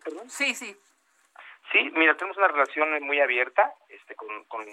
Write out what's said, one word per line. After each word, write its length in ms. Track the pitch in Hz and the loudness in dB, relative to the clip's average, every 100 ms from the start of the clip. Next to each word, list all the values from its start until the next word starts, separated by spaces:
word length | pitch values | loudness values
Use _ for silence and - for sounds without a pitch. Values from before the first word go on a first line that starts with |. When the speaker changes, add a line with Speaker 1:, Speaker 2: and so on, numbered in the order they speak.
Speaker 1:
perdón? 260 | 160 160 247 | -12 -14 -12
Speaker 2:
Sí, 240 | - 277 | -6 -6
sí. 240 | 240 220 196 _ _ _ _ _ _ - - - | -6 -10 -16 _ _ _ _ _ _ -20 -20 -2
Speaker 1:
Sí, 180 | 202 254 | 0 0
mira, 220 | 160 160 151 | 2 4 4
tenemos 200 | 185 196 | -2 2
una 120 | 190 | 2
relación 520 | 147 139 151 156 151 | 4 0 2 0 0
muy 160 | 143 143 | -2 2
abierta, 540 | 135 123 123 - 226 - _ | 2 2 0 2 0 0 _
este, 240 | - - 110 | -20 -20 -16
con, 280 | 107 107 | -12 -12
con, 180 | - 113 107 | -12 -12 -12